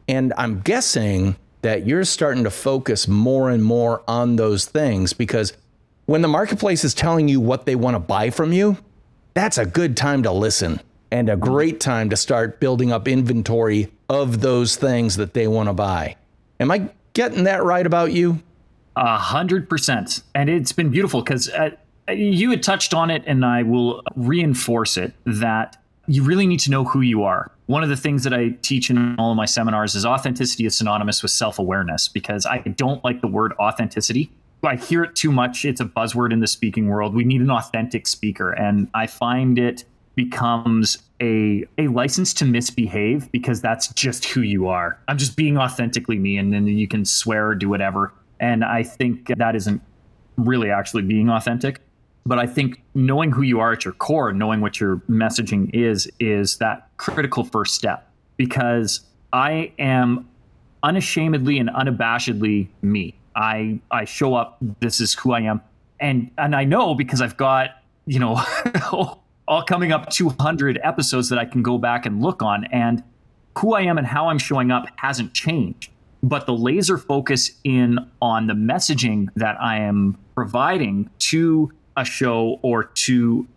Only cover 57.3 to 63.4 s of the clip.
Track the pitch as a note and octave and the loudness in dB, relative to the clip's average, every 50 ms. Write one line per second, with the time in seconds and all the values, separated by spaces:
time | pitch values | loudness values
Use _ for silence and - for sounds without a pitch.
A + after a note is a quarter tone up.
57.3 | - B2+ A#2 - - A2 G2 - - - - G2+ D#2+ - - _ _ _ _ _ | -2 -4 -4 -2 -2 -2 0 0 -2 -2 -2 -2 -4 -4 -8 _ _ _ _ _
58.3 | - - B2+ B2+ - C3+ B2 A#2+ A#2+ A#2+ A2 G2+ - - _ _ _ _ _ - | -4 -2 -2 -2 0 0 0 2 2 0 0 -2 -4 -6 _ _ _ _ _ -4
59.3 | B2 B2+ C3+ D3+ D#3+ D#3+ E3 - - - C#3 C3+ C3 B2+ B2 A#2+ A#2+ B2 - - | -2 0 0 0 -2 -4 -4 -6 -6 -4 0 2 2 2 2 2 0 -2 -4 -14
60.3 | _ _ _ _ _ _ _ _ _ - - D3+ F3+ G3 - - - E3 D#3+ D#3+ | _ _ _ _ _ _ _ _ _ -4 -2 0 0 0 -2 -2 -2 0 0 0
61.3 | D#3 C#3 B2+ C#3 C#3+ C3+ A#2+ A2+ - C3 C3+ C3+ A#2 - A#2+ A2+ A#2 A#2+ - B2 | 0 2 2 2 2 2 0 -2 -2 -2 -2 -2 0 0 0 0 0 0 -2 -2
62.3 | A2 G2+ G#2+ G#2+ G#2 G2+ F#2+ - - - - G2+ G#2 G2+ F2 E2 - _ _ _ | -2 0 0 0 2 0 -2 -4 -8 -4 -2 0 0 0 -2 -6 -10 _ _ _
63.3 | - G#2+ | -4 -2